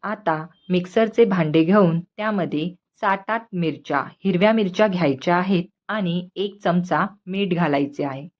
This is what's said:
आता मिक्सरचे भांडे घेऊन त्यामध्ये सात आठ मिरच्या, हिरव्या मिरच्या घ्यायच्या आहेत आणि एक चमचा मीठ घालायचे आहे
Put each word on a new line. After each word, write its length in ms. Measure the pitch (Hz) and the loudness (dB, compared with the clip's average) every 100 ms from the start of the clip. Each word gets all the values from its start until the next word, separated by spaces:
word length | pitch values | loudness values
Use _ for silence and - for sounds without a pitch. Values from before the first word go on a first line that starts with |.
आता 440 | 196 214 - 156 160 _ _ | -8 -6 -2 -4 -4 _ _
मिक्सरचे 560 | 180 180 - 220 214 226 | -2 0 0 0 4 2
भांडे 380 | 185 156 156 | 4 2 2
घेऊन 360 | 160 208 185 165 | 4 6 4 2
त्यामध्ये 680 | - - 214 208 156 147 170 175 _ _ | -4 -8 -4 -2 -2 -4 -6 -10 _ _
सात 280 | 208 196 - | -2 -2 -4
आठ 180 | 226 226 | -6 -6
मिरच्या, 500 | 185 165 139 - 143 - - 190 | -4 -4 -4 -4 -4 -4 -6 -2
हिरव्या 260 | 180 208 | 2 2
मिरच्या 360 | 226 202 175 214 | 2 0 0 0
घ्यायच्या 480 | 180 160 131 - 175 | 2 0 0 0 0
आहेत 280 | 185 190 175 _ - | 2 0 -2 _ -10
आणि 420 | 208 185 170 180 - | -6 -4 -4 -6 -8
एक 240 | 202 202 | -8 -4
चमचा 420 | 190 175 175 151 190 - - | -2 0 0 -2 -2 -6 -10
मीठ 280 | 190 202 | -6 -2
घालायचे 500 | 170 165 143 143 - | 0 0 0 -2 -4
आहे 240 | 143 135 165 _ | -8 -8 -14 _